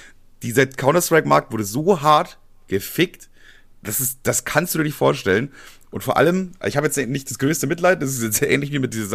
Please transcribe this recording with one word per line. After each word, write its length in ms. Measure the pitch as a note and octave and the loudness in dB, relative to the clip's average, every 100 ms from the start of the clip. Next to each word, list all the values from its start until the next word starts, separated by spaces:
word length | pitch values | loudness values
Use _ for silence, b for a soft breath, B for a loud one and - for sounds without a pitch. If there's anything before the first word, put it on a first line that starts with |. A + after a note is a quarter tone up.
| B B - - | B B -20 -12
dieser 220 | A#2 A#2+ C3 | -2 2 2
Counter-Strike-Markt 880 | - C3 E3 F3 D#3+ C#3+ C#3+ - | 2 2 2 4 2 4 2 2
wurde 120 | A2 | -6
so 360 | G2+ A2+ D#3 F#3+ | -4 -2 2 2
hart 380 | D3 D3+ F3+ - - - - | 4 4 2 -10 -20 -20 -6
gefickt, 600 | F#2+ - - F#3 - - b b b b - | -4 -4 -2 -2 -2 -20 b b b b -16
das 180 | - G#2+ | -8 -4
ist, 200 | C3 - | -4 -4
das 240 | - - - | -4 -4 0
kannst 260 | D3+ F3 | -2 0
du 40 | D#3+ | -2
dir 60 | |
nicht 100 | D3+ - | -2 0
vorstellen. 560 | C3+ C#3+ - F#2+ C#3+ B B B B | 0 0 0 0 0 B B B B
Und 120 | - | -10
vor 140 | A#2+ - | -2 2
allem, 360 | C#3+ F#3 F#3 - | 2 2 -4 -6
ich 140 | G2+ C3 | -4 -2
habe 80 | D3 | -2
jetzt 100 | C#3+ | -2
nicht 320 | A#2+ C#3 - | -4 -4 -6
das 100 | - | -4
größte 280 | C3+ D#3+ C#3 | -2 -2 -4
Mitleid, 340 | E3+ F3 F3+ | 0 0 0
das 100 | C#3 | -2
ist 100 | C3+ | -2
jetzt 180 | A2+ A2 | -2 -2
ähnlich 320 | C#3+ C3+ C#3+ | 0 0 0
wie 60 | C#3+ | -2
mit 160 | B2 | -2
dieser 140 | A2 G#2 | -4 0